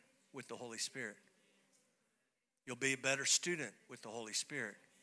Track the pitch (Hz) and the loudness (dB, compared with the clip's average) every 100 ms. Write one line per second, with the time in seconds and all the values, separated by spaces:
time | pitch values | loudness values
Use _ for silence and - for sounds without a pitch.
0 | _ _ _ 135 - 113 120 113 - 135 | _ _ _ -12 -8 -8 -6 -4 -4 -2
1 | 113 104 - _ _ _ _ _ _ _ | -6 -6 -16 _ _ _ _ _ _ _
2 | _ _ _ _ _ _ - 120 135 131 | _ _ _ _ _ _ -8 0 2 4
3 | 131 139 135 - 175 170 120 95 - 123 | 4 4 6 6 4 0 -2 -6 -14 -12
4 | 113 113 110 101 - 147 110 101 - - | -6 -6 -2 -2 -2 -2 -4 -6 -16 -20